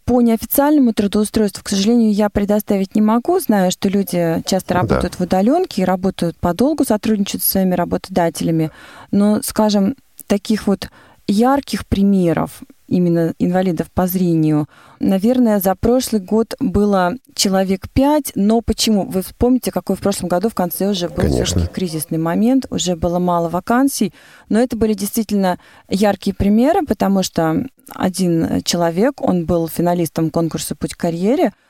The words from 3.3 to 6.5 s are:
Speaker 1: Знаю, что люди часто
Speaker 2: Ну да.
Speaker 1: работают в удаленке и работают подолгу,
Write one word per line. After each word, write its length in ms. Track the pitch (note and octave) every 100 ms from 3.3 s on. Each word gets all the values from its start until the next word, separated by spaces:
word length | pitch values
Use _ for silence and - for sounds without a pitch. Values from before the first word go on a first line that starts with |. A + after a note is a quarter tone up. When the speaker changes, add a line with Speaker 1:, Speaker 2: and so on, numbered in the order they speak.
| F4+
Speaker 1:
Знаю, 300 | - G#3 F#3
что 200 | - G3+
люди 520 | G3 F#3+ F3+ E3+ E3+ -
часто 260 | F#3+ -
Speaker 2:
Ну 60 | F3+
да. 140 | F3 -
Speaker 1:
работают 200 | F3+ -
в 20 |
удаленке 600 | F3+ F#3 G#3 E4 F#4 -
и 20 | F#3
работают 500 | F#3 F#3 - E3+ -
подолгу, 440 | F3